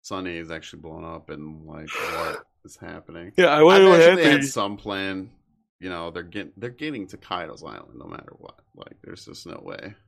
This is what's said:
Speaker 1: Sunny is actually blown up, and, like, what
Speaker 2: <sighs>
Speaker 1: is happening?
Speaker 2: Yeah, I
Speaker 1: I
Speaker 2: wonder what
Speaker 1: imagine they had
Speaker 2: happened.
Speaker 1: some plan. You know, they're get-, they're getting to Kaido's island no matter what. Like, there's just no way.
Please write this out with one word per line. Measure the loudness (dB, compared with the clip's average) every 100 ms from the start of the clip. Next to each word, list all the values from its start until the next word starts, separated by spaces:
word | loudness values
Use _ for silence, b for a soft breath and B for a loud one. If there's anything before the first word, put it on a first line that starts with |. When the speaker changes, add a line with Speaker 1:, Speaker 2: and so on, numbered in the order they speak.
Speaker 1:
Sunny | -10 -10 -8 -10
is | -12
actually | -14 -14 -18
blown | -18 -16
up, | -14 -16 -16
and, | -16 -16 -18
like, | -18 -18 -14
what | -10 -10 -8 -10 -10 _
Speaker 2:
<sighs> | _
Speaker 1:
is | -20 -20
happening? | -18 -18 -18 -18 -6 2
Speaker 2:
Yeah, | 2
I | 6
Speaker 1:
I |
Speaker 2:
wonder | 8 10 8
what |
Speaker 1:
imagine | 10 8 8
they |
had | 4
Speaker 2:
happened. | 2 0
Speaker 1:
some | -4 -4 -6
plan. | -8 -6 -6 -8 -12 _ _ _ _ _
You | -12
know, | -10 -10
they're | -12
get-, | -12 -12 -14 -14
they're | -14
getting | -10 -10 -10 -14
to | -18
Kaido's | -10 -10 -10 -14
island | -16 -18 -20 -20
no |
matter | -18 -18 -18 -20
what. | -20 _ _
Like, | -20 -20 -20
there's | -20 -20
just | -20 -20 -18
no | -16
way. | -16 -14 -16 -20